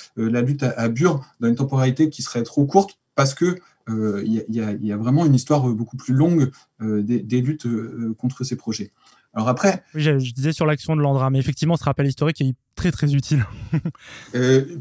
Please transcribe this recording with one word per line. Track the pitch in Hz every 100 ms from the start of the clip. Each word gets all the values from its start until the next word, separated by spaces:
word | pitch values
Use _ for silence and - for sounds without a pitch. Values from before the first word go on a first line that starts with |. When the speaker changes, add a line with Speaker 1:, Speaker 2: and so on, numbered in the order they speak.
| - -
Speaker 1:
la | 113 120
lutte | 127 139
à, | 127
à | 117 117
Bure | 117 180 143 - -
dans | 117
une | 120
temporalité | 135 131 131 131 156
qui | -
serait | - 120
trop | 117 - 139
courte, | 190 196 - _ -
parce | 135
que, | - 175 180 - _ -
euh, | 110 107 101
il | 110
y | 110
a, | -
il | 113
y |
a, | 107
il | 101 107
y |
a | 104
vraiment | 117 147 165
une |
histoire, | 131 - 147 127
euh, |
beaucoup | 110 117 127
plus | -
longue, | 131 165 165 131 - _ -
euh, | 110 104
des, | 104 120
des | 110 123
luttes, | 127 156 120
euh, | 113 113 117 113 110
contre | 131 -
ces | 123 123
projets. | - 107 98 _ _ _ _
Alors | 110 117
après | 123 196 185 - 156
Speaker 2:
Oui, |
je, | 151 139
je | 127
disais | 123 147
sur | 156 156
l'action | 147 - 156
de |
l'Andra, | 143 139 131
mais | 135
effectivement, | 135 135 156 170
ce | 143
rappel | 139 139
historique | 131 151 -
est | 135 123 _ -
très, | 180
très | - 147 139
utile. | - 147 98 - -
<laughs> | 151 160 - - - - 123
Speaker 1:
Euh, | 127 135 135 165